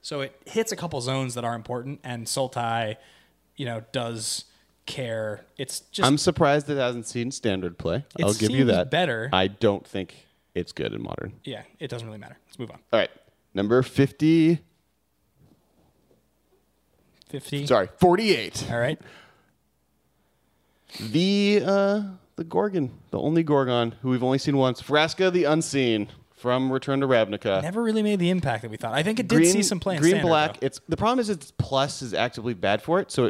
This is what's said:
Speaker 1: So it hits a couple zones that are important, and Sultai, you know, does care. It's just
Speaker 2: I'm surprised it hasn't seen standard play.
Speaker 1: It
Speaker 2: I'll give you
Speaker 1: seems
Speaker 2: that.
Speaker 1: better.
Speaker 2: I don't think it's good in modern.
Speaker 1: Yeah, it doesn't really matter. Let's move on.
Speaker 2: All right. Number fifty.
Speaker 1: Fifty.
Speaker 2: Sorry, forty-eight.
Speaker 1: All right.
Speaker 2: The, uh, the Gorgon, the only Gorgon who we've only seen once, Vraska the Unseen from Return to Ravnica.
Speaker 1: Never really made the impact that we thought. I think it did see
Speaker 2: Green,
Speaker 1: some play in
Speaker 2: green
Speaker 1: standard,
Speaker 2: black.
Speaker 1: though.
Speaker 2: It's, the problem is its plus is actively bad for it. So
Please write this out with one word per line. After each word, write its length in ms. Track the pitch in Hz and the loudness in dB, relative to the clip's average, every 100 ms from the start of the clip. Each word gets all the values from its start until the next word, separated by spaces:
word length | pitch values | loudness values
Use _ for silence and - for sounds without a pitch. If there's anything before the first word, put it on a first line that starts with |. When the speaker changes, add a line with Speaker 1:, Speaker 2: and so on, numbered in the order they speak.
Speaker 1:
So 180 | - 147 | -10 -8
it 180 | 135 - | -8 -12
hits 260 | - 220 220 | -8 -4 -4
a 60 | 208 | -4
couple 240 | 170 147 | -6 -6
zones 320 | 120 135 131 | -4 -4 -4
that 100 | 120 | -4
are 100 | 117 | -6
important, 460 | 117 110 123 131 147 | -6 -8 -8 -8 -12
and 220 | 127 120 113 | -10 -10 -6
Sultai, 720 | - 127 - 117 113 110 107 - _ _ _ _ - | -4 -4 -4 -4 -2 -4 -8 -16 _ _ _ _ -10
you 80 | |
know, 180 | 127 113 113 | -8 -8 -8
does 520 | 135 117 117 107 - - _ _ _ - | -6 -6 -6 -8 -8 -12 _ _ _ -14
care. 580 | - 123 113 107 104 - - | -10 -6 -6 -6 -8 -14 -12
It's 220 | 135 - | -10 -12
just 260 | - - 131 | -10 0 2
Speaker 2:
I'm 80 | 143 | 2
surprised 540 | - 156 151 147 143 | 0 2 4 2 0
it 80 | 143 | -2
hasn't 280 | 123 120 110 | -2 -4 -6
seen 240 | 123 120 | -6 -6
standard 440 | - 113 95 90 85 | -4 -2 -2 -4 -6
play. 300 | 82 98 - - | -4 -4 -6 -2
Speaker 1:
It 60 | |
Speaker 2:
I'll 80 | 131 | 0
give 180 | 110 107 | 2 2
you 60 | 131 | 2
Speaker 1:
seems 120 | 127 | 2
Speaker 2:
that. 200 | 90 90 | 2 0
Speaker 1:
better. 380 | 160 175 113 120 | 0 0 -2 0
Speaker 2:
I 140 | 92 95 | 0 0
don't 380 | 101 107 101 - | 2 0 0 -4
think 420 | 98 90 - _ _ _ | -8 -8 -12 _ _ _
it's 180 | 92 87 | -8 -8
good 220 | - 58 | -6 -6
in 80 | 53 | -6
modern. 320 | 50 50 - - | -10 -10 -12 -14
Speaker 1:
Yeah, 180 | - 113 - - | -14 -14 -16 -14
it 100 | 143 | -12
doesn't 160 | 120 113 | -10 -12
really 120 | 107 | -14
matter. 180 | 107 131 _ | -18 -20 _
Let's 120 | - | -14
move 100 | 117 | -14
on. 80 | - _ | -16 _
Speaker 2:
All 60 | 113 | 0
right. 100 | - - _ _ _ | 0 -4 _ _ _
Number 300 | 95 101 123 | -2 2 4
fifty. 800 | 127 - 139 - 156 165 160 170 - _ _ _ _ _ _ _ _ _ _ _ _ _ _ _ _ _ _ _ _ _ _ _ _ _ _ | 4 2 2 4 4 6 6 2 -2 _ _ _ _ _ _ _ _ _ _ _ _ _ _ _ _ _ _ _ _ _ _ _ _ _ _
Speaker 1:
Fifty. 380 | 143 - 143 143 | -14 -8 -4 2
Speaker 2:
Sorry, 220 | 110 92 - | 2 2 2
forty-eight. 720 | 180 180 226 147 98 - 120 | 4 4 4 0 -2 -6 -4
Speaker 1:
All 80 | 117 | -2
right. 200 | 123 160 - - - _ _ _ _ _ _ _ _ _ _ _ _ _ _ _ _ - | -2 -4 -10 -20 -20 _ _ _ _ _ _ _ _ _ _ _ _ _ _ _ _ -14
Speaker 2:
The, 600 | 110 135 185 202 202 208 | -2 0 2 2 4 4
uh, 380 | 185 196 196 208 202 185 _ - | 2 2 2 0 -4 -10 _ -12
the 80 | |
Gorgon, 460 | 165 180 208 185 127 - - | -4 0 0 0 -4 -6 -8
the 100 | - | -4
only 220 | 147 165 | 0 0
Gorgon 500 | 160 143 127 120 117 110 | 2 2 4 2 0 -2
who 80 | 127 | -2
we've 140 | 127 | 0
only 160 | 127 135 | 2 0
seen 180 | 156 139 | 2 2
once, 240 | 131 120 | 2 0
Vraska 500 | - 147 160 - 185 | 0 2 2 2 2
the 140 | 180 | 4
Unseen 640 | 147 156 160 139 127 110 104 - _ | 2 2 0 0 2 2 -2 -10 _
from 380 | _ 120 127 131 | _ -2 0 0
Return 280 | 131 139 139 | -2 -2 0
to 60 | 135 | 4
Ravnica. 540 | 120 104 101 107 95 | 4 2 -2 0 0
Speaker 1:
Never 200 | 160 208 | 0 -2
really 200 | 233 220 | -2 0
made 180 | 208 202 | 0 0
the 100 | 175 | 2
impact 320 | 185 139 113 | 0 -2 -4
that 80 | 113 | -6
we 80 | 110 | -8
thought. 160 | 117 | -4
I 80 | 131 | -2
think 180 | 170 226 | -2 -2
it 80 | 185 | 2
did 160 | 240 | 4
see 80 | 339 | 6
Speaker 2:
Green, 80 | 208 | 4
Speaker 1:
some 160 | 196 190 | 0 -2
play 160 | 196 170 | -4 2
in 40 | |
Speaker 2:
green 120 | 160 | 2
Speaker 1:
standard, 160 | 180 143 | 4 4
Speaker 2:
black. 320 | 156 151 - | 2 2 -2
Speaker 1:
though. 60 | 135 | -6
Speaker 2:
It's, 140 | - - | -6 -6
the 80 | 160 | -2
problem 220 | 214 254 | 0 0
is 100 | 214 | 0
its 240 | 180 - - | -4 -6 -6
plus 420 | - 135 139 - | -2 0 0 -4
is 140 | 123 | -6
actively 400 | 82 120 123 117 | -2 -2 -2 -6
bad 260 | 101 98 104 | 0 2 2
for 200 | - 175 | 0 -2
it. 120 | 190 | 0
So 140 | - 131 | 0 0